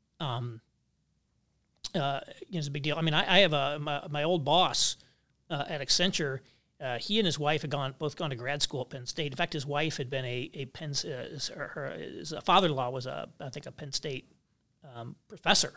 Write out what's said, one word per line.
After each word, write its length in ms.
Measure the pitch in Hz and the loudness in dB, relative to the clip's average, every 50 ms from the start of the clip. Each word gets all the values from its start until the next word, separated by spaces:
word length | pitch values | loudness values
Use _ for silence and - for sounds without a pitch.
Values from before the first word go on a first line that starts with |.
| _ _ _ _ | _ _ _ _
um, 420 | 160 131 120 120 120 120 113 110 _ _ _ _ _ _ _ _ _ _ _ _ _ _ _ _ _ _ _ _ _ _ _ _ - - - | -4 -2 -2 -2 -4 -6 -8 -12 _ _ _ _ _ _ _ _ _ _ _ _ _ _ _ _ _ _ _ _ _ _ _ _ -14 -4 -2
uh, 260 | 170 139 139 139 135 - - - - - - | 0 0 0 -2 -4 -6 -12 -16 -18 -12 -6
is 140 | 185 160 147 | -6 -4 -4
a 40 | 143 | -4
big 120 | 139 147 | -4 -2
deal. 140 | 135 151 147 | -2 -2 0
I 60 | 160 | 2
mean, 120 | 160 160 151 | 2 2 4
I, 220 | 175 - 196 180 | 2 4 6 8
I 20 | 196 | 8
have 120 | 196 160 | 8 8
a, 260 | 151 143 135 143 147 151 | 4 2 2 0 -2 -2
my, 280 | 147 151 143 143 - 151 | -2 -2 -4 -4 -4 -4
my 120 | 143 147 | -2 0
old 220 | 151 165 185 165 127 | 2 2 2 2 4
boss, 520 | 143 160 180 175 135 - - - - - - - _ _ _ _ _ _ _ _ - | 6 6 6 6 4 4 2 2 2 0 -4 -12 _ _ _ _ _ _ _ _ -8
uh, 160 | 160 143 - - | -6 -4 -4 -4
at 120 | 165 139 | -4 -6
Accenture, 600 | 139 - - - 175 185 - - 151 135 135 135 - - _ _ _ _ _ _ | 0 2 4 4 4 2 2 0 0 0 -2 -6 -8 -16 _ _ _ _ _ _
uh, 180 | 143 127 123 117 | -4 -4 -4 -4
he 200 | - - 208 226 | -2 0 2 2
and 80 | 202 | 4
his 120 | 165 - 151 | 2 2 2
wife 240 | 147 147 156 147 | 2 2 2 2
had 80 | 160 131 | 0 -2
gone, 240 | 147 143 135 135 131 - | -2 -2 -2 -4 -4 -4
both 180 | 156 139 - | -4 -4 -2
gone 140 | - 170 143 | -2 -4 -4
to 60 | 131 | -4
grad 260 | 110 123 135 147 147 | -4 -4 -4 0 0
school 180 | - - 147 127 | 0 0 0 -6
at 100 | 127 - | -6 -6
Penn 160 | 151 127 123 | -8 -10 -8
State. 260 | - - 170 151 143 | -8 -4 -4 -4 -4
In 40 | 131 | 0
fact, 160 | 175 170 - | -2 -2 0
his 140 | - 147 131 | 0 -6 -4
wife 300 | 147 143 147 160 156 - | 0 0 0 0 0 -2
had 120 | - 131 123 | -4 -4 -4
been 160 | 139 131 127 | -4 -4 -4
a, 260 | 120 123 123 135 - - | -2 -4 -4 -6 -6 -8
a 100 | 151 131 | -10 -10
Penn 240 | - - - 160 147 | -10 -10 -10 -8 -4
S-, 140 | 139 - - | -4 -4 -4
uh, 240 | 160 135 123 - - - | -4 -8 -8 -8 -10 -8
s-, 140 | 135 - - | -6 -6 -8
her, 200 | - 151 - - | -6 -8 -8 -6
her, 220 | - 156 139 139 | -6 -6 -6 -6
his 420 | - - - - - - - 151 160 - - | -6 -8 -10 -10 -10 -10 -8 -8 -8 -4 4
father-in-law 460 | 196 175 196 190 160 143 131 123 123 | 6 8 8 8 6 2 2 0 -2
was 160 | 131 127 120 | -2 -4 -6
a, 220 | 131 135 - - - - - | -6 -6 -6 -8 -10 -10 -10
I 100 | 143 131 | -10 -10
think, 160 | - 147 - | -10 -10 -12
a 60 | 143 | -12
Penn 200 | - - 151 135 | -12 -12 -12 -6
State, 380 | 131 - - 151 131 131 - _ _ _ _ _ _ _ _ _ _ _ - 135 120 | -6 -4 -4 -4 -6 -8 -10 _ _ _ _ _ _ _ _ _ _ _ -20 -16 -12
um, 200 | 120 120 120 - _ _ _ | -12 -10 -12 -12 _ _ _
professor 460 | 220 - - 170 202 - - - - | -20 -2 4 6 6 6 6 2 -2